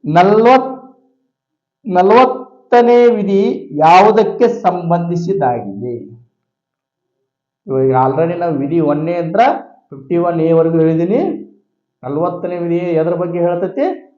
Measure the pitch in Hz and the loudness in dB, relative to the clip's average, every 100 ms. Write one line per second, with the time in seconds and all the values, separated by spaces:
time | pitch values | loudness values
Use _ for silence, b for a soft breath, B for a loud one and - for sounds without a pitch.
0 | 240 165 185 220 233 262 - - - _ | 0 2 4 4 4 4 0 -12 -18 _
1 | _ _ _ _ _ _ _ _ 220 180 | _ _ _ _ _ _ _ _ -2 0
2 | 185 233 254 - - _ _ 240 240 240 | 4 4 4 -2 -14 _ _ 2 4 4
3 | 240 214 196 196 226 - - 147 160 180 | 4 2 0 0 0 -4 -8 0 6 6
4 | 214 214 214 - 240 - 185 175 170 170 | 6 4 0 0 0 2 -2 -2 -2 -2
5 | 170 170 175 196 131 120 101 98 123 117 | -2 -4 -4 -2 -2 -2 -8 -10 -10 -10
6 | - - _ _ _ _ _ _ _ _ | -14 -20 _ _ _ _ _ _ _ _
7 | _ _ _ _ _ _ - 135 131 131 | _ _ _ _ _ _ -8 -2 0 0
8 | 135 143 170 175 170 143 139 165 147 147 | 0 0 -4 -4 -4 -4 -4 -2 -2 -2
9 | 160 175 165 196 254 - - _ _ 135 | -4 -6 -4 0 0 -2 -10 _ _ -20
10 | 135 170 175 170 160 165 165 165 160 160 | -6 -2 -2 -2 0 2 2 2 0 0
11 | 165 240 370 - - _ _ _ _ _ | -2 -2 -2 -6 -14 _ _ _ _ _
12 | 127 147 170 170 180 175 170 170 175 165 | -10 -4 -4 -6 -10 -8 -4 -4 -2 -2
13 | 160 175 175 175 175 175 185 - 320 370 | -2 -4 -4 -2 -2 -2 -6 -4 -4 -6
14 | - | -16